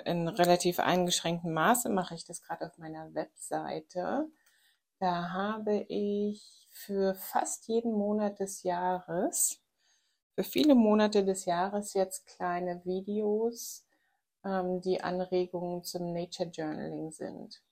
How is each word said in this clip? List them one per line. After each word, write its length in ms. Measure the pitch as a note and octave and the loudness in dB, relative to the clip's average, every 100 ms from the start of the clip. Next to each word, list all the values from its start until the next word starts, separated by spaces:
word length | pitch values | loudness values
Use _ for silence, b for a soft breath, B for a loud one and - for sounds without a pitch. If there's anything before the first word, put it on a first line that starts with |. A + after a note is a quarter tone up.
in 240 | - E3+ E3 | -2 0 0
relativ 500 | - F3 F3 F3+ F3 | 2 4 4 2 0
eingeschränktem 760 | - F3+ F3 F3 E3+ E3+ E3+ | 2 2 2 0 0 -2 -2
Maße 360 | D#3+ E3 B3 A#3+ | 2 4 4 2
mache 260 | G3+ F3 | -2 -2
ich 100 | E3 | -8
das 180 | - E3+ | -12 -16
gerade 240 | - E3 E3 | -10 -8 -8
auf 120 | - | -10
meiner 360 | D#3+ D#3+ D#3+ | -12 -12 -8
Webseite. 1120 | D#3 D#3+ - - D#3 D#3 D3+ D#3 F3+ F3+ A#3 D#4 b b b b b _ _ | -8 -8 -10 -6 -6 -4 -6 -8 -6 -2 -2 -2 b b b b b _ _
Da 320 | F#3 F3 F3 | 0 0 -2
habe 560 | F#3 G3+ A3 G#3+ G#3 - | -2 -2 -2 0 0 0
ich 800 | G3+ G3+ G3+ G#3 G#3 - - _ | -2 0 0 0 -4 -12 -20 _
für 440 | - - G3 F#3+ | -16 -4 0 2
fast 520 | F#3+ - - - - - | 0 -2 -2 0 -4 -2
jeden 240 | A3+ A#3 | 0 2
Monat 480 | G#3+ G3+ G#3+ G#3 G3+ | 0 2 2 0 -2
des 220 | G3 - | -6 -4
Jahres, 1000 | F#3 F3 F3+ F3+ F3 E3 B3+ - - - _ _ _ _ _ _ _ | -2 0 0 0 -2 0 0 2 0 -2 _ _ _ _ _ _ _
für 100 | - | -6
viele 300 | F#3 - D4 | -2 4 8
Monate 500 | C4 A3 G#3+ G#3+ G#3 | 8 8 6 6 4
des 220 | G3 F#3+ - | 2 2 0
Jahres 480 | E3+ F#3+ G#3 G#3 | 0 0 -2 -2
jetzt 320 | G3 F#3+ - - | 0 0 -2 -14
kleine 580 | - F3+ F3 F3+ F3 | -6 -2 -2 -2 -4
Videos, 1040 | F3+ F#3 G3 G#3 G#3+ G#3+ A#3 A#3 - - - _ _ _ _ _ | -4 -4 -2 -2 0 2 0 -2 -10 -14 -18 _ _ _ _ _
ähm, 380 | G3 F#3+ F3+ F#3 | -2 0 0 0
die 180 | F3+ F#3 | 0 0
Anregungen 800 | - F3+ F#3 F#3 F3+ F3 F3 F3 | 0 -2 0 2 0 -2 -4 -4
zum 300 | F3 F3+ F3 | -6 -6 -4
Nature 380 | E3+ F3 - E3+ | -4 -4 -4 -6
Journaling 600 | E3+ D#3 D3+ D3+ D#3 D#3 | -4 -6 -4 -6 -6 -8
sind. 520 | D#3+ - - - - _ | -8 -10 -10 -14 -18 _